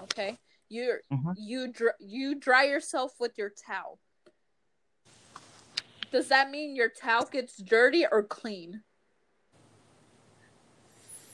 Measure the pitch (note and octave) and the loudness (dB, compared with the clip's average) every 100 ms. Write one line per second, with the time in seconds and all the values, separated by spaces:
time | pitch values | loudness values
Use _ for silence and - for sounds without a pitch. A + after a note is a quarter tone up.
0 | F#3+ - G3+ A#3+ _ _ _ A3 B3 - | -6 -4 -4 -6 _ _ _ -4 -4 -4
1 | - C#3 D#3+ F#3+ G#3+ B3+ B3+ A#3+ A3+ - | -4 -4 -4 -6 -6 -8 -8 -2 -2 -2
2 | G3 A#3 C4+ C#4+ C4+ B3+ C#4 C#4+ - C#4+ | -8 -8 -6 -4 4 4 4 0 -4 -4
3 | C4 - A#3+ A#3 G3+ G3+ - F#3+ E3 - | -6 -6 -8 -6 -10 -10 -12 -10 -10 -16
4 | _ _ _ _ _ _ _ _ _ _ | _ _ _ _ _ _ _ _ _ _
5 | _ - - - - - - - - - | _ -20 -20 -20 -20 -20 -12 -12 -12 -16
6 | - B3+ - C4+ C4+ C#4+ D4+ C4+ A#3 - | -2 -2 4 4 4 -2 -6 -2 -2 -2
7 | C4 A#3 C#4 C#4 A#3+ - F#3 A3+ B3+ E4+ | 0 0 0 -4 -6 -12 2 6 6 6
8 | D4+ G#3+ G#3 - A3+ F#3+ E3+ G#3+ - _ | 4 2 0 -6 -8 -10 -12 -16 -18 _
9 | _ _ _ _ _ _ _ _ _ _ | _ _ _ _ _ _ _ _ _ _
10 | _ _ _ _ _ _ _ _ _ - | _ _ _ _ _ _ _ _ _ -20
11 | - - - | -20 -20 -20